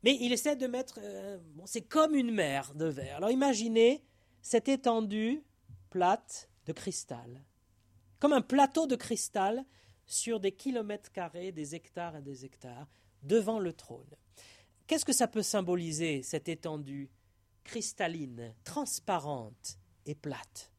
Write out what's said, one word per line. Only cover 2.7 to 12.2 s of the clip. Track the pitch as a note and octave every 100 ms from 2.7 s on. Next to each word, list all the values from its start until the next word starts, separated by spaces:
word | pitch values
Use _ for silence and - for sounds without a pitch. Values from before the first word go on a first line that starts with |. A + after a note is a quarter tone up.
de | C#3+ D#3+
verre. | C3+ C#3 C#3+
Alors | G3
imaginez | C4 C#4 A#3 A3+ A3+ A3+ C#4+ _ _ _ _
cette | - A#3 A3
étendue | C4+ C4 A3+ A3 G#3 A3 D4 D4 _ _ - -
plate | F#3 F3+ G#3+ _ - - _ -
de |
cristal, | D#3 - - - A#2+ A#2+ B2+ C#3 _ _ _ _ _ _ _
comme | C#4+
un | C#4+
plateau | - C4 C#4 D#4+ D#4+
de | B3
cristal | - A3+ - G#3+ F#3+ A#3 C4+ _ _ _ _
sur | - - A3+
des | F#3+
kilomètres | F#3+ C4+ B3 G#3 G#3 -
carrés, | - F3 E3+ F#3
des | E3 D3
hectares | D#3+ - - E3+
et | D#3